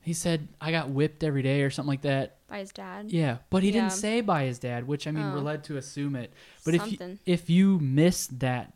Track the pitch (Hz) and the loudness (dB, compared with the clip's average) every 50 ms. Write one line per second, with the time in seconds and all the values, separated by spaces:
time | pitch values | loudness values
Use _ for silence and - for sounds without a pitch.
0 | _ 165 170 165 - 175 165 160 151 - - _ - 156 165 165 147 131 139 135 | _ -6 -6 -4 -2 0 -2 -2 -2 -8 -14 _ -6 -2 -2 -2 -2 -2 0 0
1 | 147 147 151 - - 156 143 139 131 135 135 143 139 139 139 - 139 147 139 135 | 0 0 0 -2 -2 0 0 0 0 2 2 2 2 0 -2 -2 -2 -2 -2 -2
2 | 143 143 135 135 135 - _ _ _ _ - 202 190 196 - - 196 185 180 196 | 0 0 0 0 -2 -4 _ _ _ _ -12 -12 -12 -12 -14 -14 -14 -14 -12 -12
3 | 214 214 220 165 160 139 117 120 - _ - 190 190 202 196 233 226 214 185 196 | -8 -2 0 2 2 2 0 -4 -4 _ 2 4 4 4 4 4 2 2 0 -2
4 | 208 214 220 240 240 202 180 151 135 131 123 120 - 123 120 120 120 131 147 143 | -2 0 0 0 2 2 2 2 2 -2 -2 -4 -6 -6 -6 -6 -4 -4 -4 -4
5 | - 151 151 156 151 147 143 147 139 147 151 151 147 - 151 139 131 - - 147 | -4 -4 -4 -2 -2 -2 -2 -4 -4 -4 -6 -6 -8 -8 -10 -10 -10 -10 -8 -6
6 | 143 143 139 127 117 - - - - - - _ - 160 165 170 208 220 214 - | -4 -4 -4 -4 -8 -10 -14 -20 -20 -20 -20 _ -2 2 2 2 2 0 -6 -6
7 | 180 180 185 202 _ - 175 170 170 - 165 185 190 196 196 180 147 131 131 143 | -8 -12 -12 -8 _ 0 0 0 2 4 6 6 8 6 6 4 2 2 4 6
8 | 160 175 180 - - - 135 123 127 127 127 123 107 - - | 6 6 4 2 -6 -8 -6 -4 -2 -2 -2 -2 -6 -10 -18